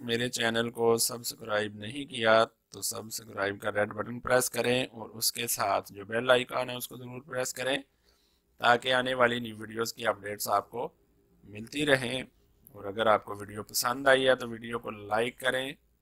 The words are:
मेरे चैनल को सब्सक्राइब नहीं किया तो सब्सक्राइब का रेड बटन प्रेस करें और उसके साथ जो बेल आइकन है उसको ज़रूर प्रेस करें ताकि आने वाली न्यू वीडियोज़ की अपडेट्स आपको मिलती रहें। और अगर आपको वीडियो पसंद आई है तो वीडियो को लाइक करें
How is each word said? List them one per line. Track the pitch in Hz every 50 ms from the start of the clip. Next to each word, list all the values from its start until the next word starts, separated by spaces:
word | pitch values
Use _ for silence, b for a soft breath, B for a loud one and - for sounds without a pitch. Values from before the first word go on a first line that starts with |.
| 120
मेरे | 117 117 117 123 123
चैनल | - 120 117 113 113 117 117 117
को | 113 117 117 117 117 113
सब्सक्राइब | - - 123 120 117 - - - 113 110 107 104 107 107 104 104
नहीं | 104 107 139 147 139
किया | 135 131 120 110 110 110 113 113
तो | - _ _ _ _ - 104 95
सब्सक्राइब | - 110 104 104 113 - - 113 110 104 101 98 101 101 104
का | 107 104
रेड | 101 104 104 107 107
बटन | 104 104 113 120 120
प्रेस | - - 123 127 123 -
करें | - 123 117 120 123 127 131
और | - - 113 107 -
उसके | 107 113 - - - - 120 113
साथ | - 120 113 98 95 95 - -
जो | 95 104 98
बेल | 104 110 117 127 131
आइकन | 127 123 123 - - 127 127 127
है | 123
उसको | 123 - - 123
ज़रूर | 127 123 120 123 127
प्रेस | 143 160 127 127 127 - -
करें | 127 123 127 139 277 - _ _ _ _ _ _ _ _ _ _ _ _ _ _ -
ताकि | 117 117 123 117 - 127
आने | 127 127 123 127 131
वाली | 127 120 120 120 120
न्यू | 120 113 107
वीडियोज़ | 104 110 107 107 113 117 113 -
की | 120 117
अपडेट्स | 110 101 101 101 101 104 104 - 117
आपको | 104 101 - - 117 117 139 170 _ _ _ _ _ _ _ _ _ _ _
मिलती | - 104 104 113 113 - 143 151
रहें। | 151 135 131 127 117 131 131 120 - _ _ _ _ _ _ _ - -
और | 104 98
अगर | 101 98 113 110 110
आपको | 104 98 - - 101
वीडियो | 101 101 95 104 104 101
पसंद | - 113 - - 123 123 139 139
आई | 135 131 131 131
है | 131 127
तो | 123 120
वीडियो | 117 117 113 117 117 117 117
को | - 113
लाइक | 110 104 101 101 107 110 120 123 - -
करें | 127 127 127 131 131 135 151 _ _ _ _ _